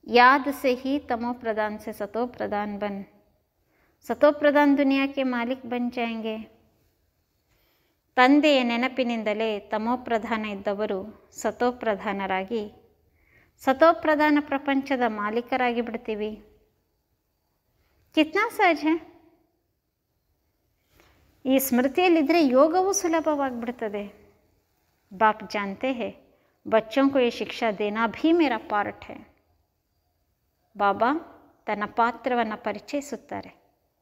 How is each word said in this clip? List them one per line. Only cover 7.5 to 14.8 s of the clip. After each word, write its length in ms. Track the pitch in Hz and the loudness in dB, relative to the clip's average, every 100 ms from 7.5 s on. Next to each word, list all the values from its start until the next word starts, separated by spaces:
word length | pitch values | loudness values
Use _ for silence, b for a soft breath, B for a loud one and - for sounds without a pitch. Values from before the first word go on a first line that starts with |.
| _ _ _ _ _ _ - | _ _ _ _ _ _ 2
ತಂದೆಯ 460 | 254 294 302 269 | 6 6 6 4
ನೆನಪಿನಿಂದಲೇ 960 | 240 233 254 254 240 233 214 208 220 208 | 2 -2 -2 -2 -2 -2 -4 -2 -2 -4
ತಮೋ 360 | - 214 220 247 | -6 -4 -2 -4
ಪ್ರಧಾನ 480 | 254 233 214 220 | -2 -4 -2 -6
ಇದ್ದವರು 840 | 214 196 202 196 214 196 208 - _ | -6 -8 -6 -4 -4 -6 -8 -18 _
ಸತೋ 400 | - 220 208 247 | -6 -6 -2 -2
ಪ್ರಧಾನರಾಗಿ 1000 | 247 226 196 202 196 190 190 190 233 208 - _ _ _ _ _ _ _ _ | -2 -4 -4 -4 -6 -4 -4 -2 -6 -6 -14 _ _ _ _ _ _ _ _
ಸತೋ 280 | - 269 320 | -2 4 6
ಪ್ರಧಾನ 460 | 330 311 302 302 294 | 4 2 2 4 4
ಪ್ರಪಂಚದ 600 | 294 277 285 269 | 0 -4 0 -2